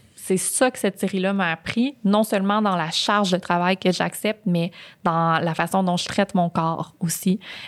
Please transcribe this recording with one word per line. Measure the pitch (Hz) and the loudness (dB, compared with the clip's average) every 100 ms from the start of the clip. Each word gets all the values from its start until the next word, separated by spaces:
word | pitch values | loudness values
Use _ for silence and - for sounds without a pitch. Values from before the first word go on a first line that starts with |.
| - - | -18 -10
C'est | - 185 | -2 0
ça | - - 254 | 0 0 0
que | - | 2
cette | 202 - | -4 -2
série-là | 190 196 185 | -4 -2 0
m'a | 196 175 | 0 0
appris, | 165 - - 262 - 196 | -2 -4 -2 -2 0 2
non | 208 | 2
seulement | 220 202 190 208 | 2 0 0 2
dans | 208 180 | 2 0
la | 160 | -2
charge | - - 208 202 | -2 0 2 2
de | 180 | 0
travail | - 175 175 190 | 0 0 2 0
que | 185 | 0
j'accepte, | 180 165 - 214 214 - | 0 -2 -2 -4 -4 -2
mais | 175 170 - - - | 0 -2 -6 -20 -6
dans | 180 165 165 160 | 0 2 2 2
la | 170 | 0
façon | 160 170 190 | -2 0 0
dont | 185 175 | 2 0
je | - | 0
traite | - 196 | 0 0
mon | 185 170 | 0 0
corps | 170 165 165 - - | 0 -2 -2 -6 -6
aussi, | 170 - 190 190 - - | -4 -2 0 0 -4 -16